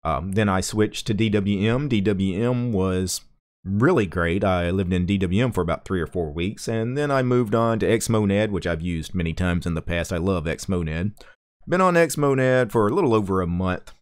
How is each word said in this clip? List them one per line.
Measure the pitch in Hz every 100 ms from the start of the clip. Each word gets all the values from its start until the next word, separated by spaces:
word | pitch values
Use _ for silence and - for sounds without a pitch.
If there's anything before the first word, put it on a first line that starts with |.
Um, | 87 69 92
then | 95 104
I | 92
switched | - 107 104 - -
to |
D | 104 113
W | 104 101 98 107
M. | 123 147
D | 107
W | 98 95 95 90 117
M | 123 123
was | 101 92 92 92 - - _ _ _
really | 95 101 135 165 95
great. | 87 85 95
I | 101 92 87
lived | 95 90
in | 90 90
D | 101
W | 92 95
M | 127
for | 95
about | 85 78 -
three | 95
or | 78
four | 92 80
weeks, | 76 90 104 -
and | 113 113 135
then | 147
I | 135
moved | 127 123 113 113
on | 117 110
to | 90
Xmonad, | 110 - 107 104 98 110
which | 95 87
I've | 82
used | 87 82 78 92
many | 82
times | 80 90 87 87
in |
the | 82
past. | - 87 82
I | 90
love | 90 92 80
Xmonad. | 76 - 92 80 80 101 - - _ _ _ -
Been | 180
on | 185
Xmonad | 170 165 147 143 135 131 127 120
for | 117 104
a |
little | 160 147
over | 110 98 95
a | 87
month. | 87 92 90 - -